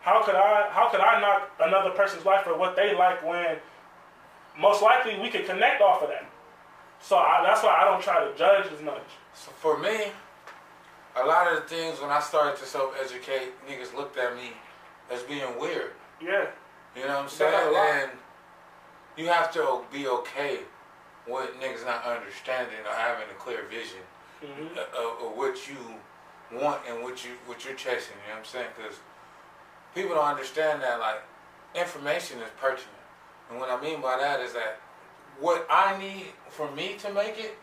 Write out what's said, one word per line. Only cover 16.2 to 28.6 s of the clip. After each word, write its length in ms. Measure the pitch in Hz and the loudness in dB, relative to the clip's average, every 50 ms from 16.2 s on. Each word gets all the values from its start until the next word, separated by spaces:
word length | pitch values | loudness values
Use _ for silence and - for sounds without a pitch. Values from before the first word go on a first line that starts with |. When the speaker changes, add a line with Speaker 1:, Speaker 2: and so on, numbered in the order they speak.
Speaker 1:
Yeah. 260 | 156 175 196 196 - - - - - - - - - - - | -4 -2 0 0 0 -2 -8 -16 -20 -20 -20 -20 -20 -18 -12
Speaker 2:
You 60 | 127 131 | -8 -6
know 20 | 139 | -4
what 100 | 143 139 | -4 -4
I'm 60 | 139 | -4
Speaker 1:
You 140 | 143 - - | -6 0 2
got 0 | |
that 240 | 156 156 170 - | 2 4 4 4
Speaker 2:
saying? 60 | 160 151 | 4 4
Speaker 1:
a 20 | |
lot. 180 | - - 151 151 | 4 4 4 4
Speaker 2:
And 220 | 147 143 135 - - - - - - - - - - - - - - - - - - - - - - | 2 0 -2 -4 -8 -16 -20 -20 -20 -20 -20 -20 -20 -20 -20 -20 -20 -20 -20 -20 -20 -20 -20 -20 -14
you 120 | 151 165 170 | -8 0 2
have 240 | 175 170 160 165 | 4 4 4 2
to 280 | 165 165 151 180 175 160 - - | 0 0 0 0 0 -2 -4 -10
be 140 | 139 143 143 131 | -10 -6 -2 -2
okay 520 | 123 117 120 - - 139 143 143 123 117 - - - - - - - - - - - - - 117 | -2 -2 -2 -6 -6 -4 -4 -4 -4 -6 -8 -14 -20 -20 -20 -20 -20 -20 -20 -20 -20 -20 -12 -8
with 220 | 123 131 123 117 117 127 | -8 -6 -6 -8 -10 -8
niggas 240 | 135 131 117 113 120 | -8 -8 -8 -8 -6
not 180 | 123 120 120 120 | -6 -6 -4 -4
understanding 720 | 120 117 117 110 101 - - - 127 127 127 123 113 107 - - 107 | -6 -6 -6 -8 -14 -16 -14 -8 -6 -4 -4 -4 -6 -8 -10 -8 -6
or 60 | - | -4
having 320 | 131 135 - - - - - | -2 -2 -2 -2 -4 -8 -12
a 80 | - - | -14 -14
clear 240 | - 123 117 107 101 - | -10 -8 -8 -8 -8 -10
vision 300 | 110 117 110 - - 95 - - - - - - - - 151 | -10 -12 -12 -12 -14 -16 -18 -20 -20 -20 -20 -20 -20 -18 -16
Speaker 1:
Mm-hmm. 320 | 143 139 143 156 165 170 | -16 -14 -12 -14 -12 -10
Speaker 2:
of, 540 | 131 - - - 127 117 113 - - 120 113 | -10 -10 -8 -6 -6 -6 -6 -6 -8 -10 -10
of 60 | 107 | -6
what 320 | 120 139 131 127 - - 143 | -4 -4 -4 -4 -4 -12 -14
you 80 | 139 131 120 113 110 107 - - - - - - - - - - | -14 -14 -14 -16 -16 -18 -20 -20 -20 -20 -20 -20 -20 -20 -20 -14
want 280 | 117 123 139 147 143 - - 123 | -8 -2 -2 -2 -2 -2 -8 -10
and 140 | 117 117 120 | -10 -10 -10
what 200 | 123 123 123 123 | -10 -12 -12 -14
you, 60 | 123 123 120 - | -14 -16 -16 -16
what 180 | 123 120 - - | -16 -16 -14 -12
you're 100 | 135 135 | -14 -12
chasing. 420 | 131 - 127 123 117 - - 104 101 101 | -8 -6 -6 -4 -6 -6 -12 -16 -18 -16
You 60 | 107 | -16
know 60 | 107 110 | -16 -14
what 0 | |
I'm 60 | 110 | -16
saying? 220 | - 131 127 | -14 -12 -10